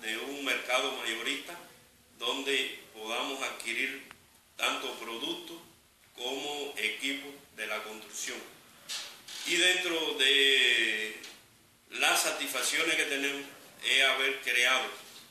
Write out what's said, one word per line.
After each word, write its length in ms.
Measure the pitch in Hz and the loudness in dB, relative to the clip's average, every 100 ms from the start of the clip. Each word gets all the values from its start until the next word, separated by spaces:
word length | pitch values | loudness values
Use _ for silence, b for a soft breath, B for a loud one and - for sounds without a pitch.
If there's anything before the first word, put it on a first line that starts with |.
de 160 | 113 113 | -6 -4
un 260 | 135 143 | -4 -4
mercado 480 | 135 120 - 127 139 | -2 -2 0 0 0
mayorista 600 | 123 117 110 123 139 156 170 - - - - _ - | -2 -4 -4 -2 -4 -6 -14 -16 -20 -20 -20 _ -8
donde 640 | 120 139 139 135 131 - - | -4 -2 0 0 0 -6 -14
podamos 480 | 110 110 120 139 135 | -12 -6 -4 -4 -4
adquirir 640 | 120 - 113 117 131 135 - - - - _ - | -6 -6 -4 -2 -2 -4 -12 -20 -20 -20 _ -4
tanto 360 | 123 139 131 120 | -2 -2 -4 -8
productos 600 | 113 117 151 - - 165 - - _ _ - - | -8 -6 -6 -6 -10 -16 -18 -20 _ _ -20 -10
como 580 | 123 139 147 143 139 117 | -6 -6 -6 -6 -6 -2
equipo 500 | 107 - 135 139 143 - - 113 | -2 -2 -4 -4 -8 -14 -16 -8
de 120 | 107 | -6
la 160 | 107 | -6
construcción. 540 | 107 107 107 - - 113 - - - - - - - - - - 147 | -6 -12 -12 -10 -8 -8 -12 -18 -20 -18 -10 -10 -10 -14 -14 -6 0
Y 100 | 175 | 4
dentro 580 | 180 180 180 165 151 135 | 4 4 2 0 0 4
de 1000 | 135 139 139 135 123 117 113 107 107 107 - - - - - _ - | 6 8 8 8 6 6 4 0 -4 -8 -14 -16 -20 -20 -20 _ -12
las 320 | 120 147 170 | 0 2 4
satisfacciones 720 | 160 147 139 135 - 147 165 156 | 2 0 -2 0 0 2 2 2
que 80 | |
tenemos 420 | 143 139 139 139 139 - - - 113 | 2 0 0 -2 -8 -14 -20 -6 2
es 180 | 131 | 6
haber 380 | 135 127 135 135 | 6 4 0 0
creado 480 | 123 120 123 131 120 - - - - | 0 2 4 4 0 -8 -16 -18 -20